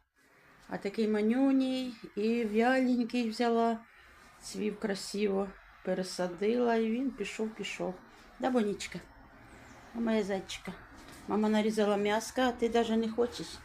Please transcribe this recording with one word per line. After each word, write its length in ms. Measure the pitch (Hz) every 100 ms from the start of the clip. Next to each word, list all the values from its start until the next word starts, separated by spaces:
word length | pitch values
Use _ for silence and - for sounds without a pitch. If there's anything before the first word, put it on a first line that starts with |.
| _ _ _ _ - - -
А 100 | 180
такий 300 | 202 202 214
манюній 840 | 214 214 247 269 269 262 262 254 233 - -
і 280 | 214 233
вяленький 840 | 226 208 233 262 254 247 226 247 226
взяла. 480 | 220 240 233 233 226 - - - - - -
Цвів 380 | - 190 214 196
красиво, 680 | 220 196 - 202 208 196 196 - - -
пересадила, 920 | - 185 185 - 180 175 202 240 240 226
і 140 | 226
він 200 | 226 269
пішов, 400 | 220 196 - 220
пішов. 400 | 220 190 - 180 185 - - - -
Да, 100 | 262
Бонічка? 500 | 247 208 196 - 175 - - - - - - - - -
А 60 | 233
моя 220 | 233 220
зайчика? 500 | 196 196 185 - - 175 - - - - -
Мама 200 | 202 214
нарізала 480 | 214 214 220 208 202
м'яска, 520 | 208 214 220 - 254
а 40 |
ти 160 | 240 233
даже 280 | 226 220 226
не 120 | 226
хочеш. 380 | 220 240 - 165 -